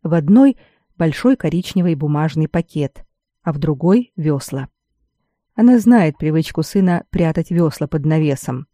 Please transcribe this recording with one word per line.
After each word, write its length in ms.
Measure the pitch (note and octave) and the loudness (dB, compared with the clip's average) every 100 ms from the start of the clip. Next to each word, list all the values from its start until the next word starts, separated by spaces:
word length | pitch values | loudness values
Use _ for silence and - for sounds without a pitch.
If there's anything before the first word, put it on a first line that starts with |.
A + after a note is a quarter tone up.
В 120 | D#3+ | -2
одной — 420 | E3 D3 A3 C#4 - _ _ _ _ | -2 4 6 6 2 _ _ _ _
большой 400 | E3 - B3 C4+ | -4 0 0 0
коричневый 600 | D#3 E3 - F#3+ F3 D#3 | -2 -4 -4 -2 -2 -2
бумажный 500 | D3 D3 D#3 D#3 D#3 | -2 -2 -2 -2 -2
пакет, 580 | E3+ E3 D#3 C#3 - - _ _ _ | -4 -4 -6 -6 -8 -20 _ _ _
а 100 | - | -8
в 60 | C#3+ | -4
другой — 540 | D3+ C#3 E3 A3 B3 - | -4 -2 2 2 0 -6
весла. 520 | D3+ C#3+ - C3+ C3 _ _ _ _ _ _ _ _ - | -4 -4 -6 -10 -10 _ _ _ _ _ _ _ _ 2
Она 220 | A#3 B3 | 4 4
знает 380 | A#3 A#3+ D#3+ - | 6 4 4 0
привычку 460 | D#3 D#3 D#3+ - | -2 -2 -2 -6
сына 420 | D#3+ G3 F#3 F3 - | -2 0 0 0 -4
прятать 400 | F3+ E3 D#3+ E3 | -2 -2 -2 -2
весла 380 | E3+ D#3 - D3 | 0 0 -2 -6
под 180 | D#3+ D3 | -4 0
навесом. 600 | D#3 D#3 C3+ - B2+ D3 | 0 0 -2 -6 -10 -12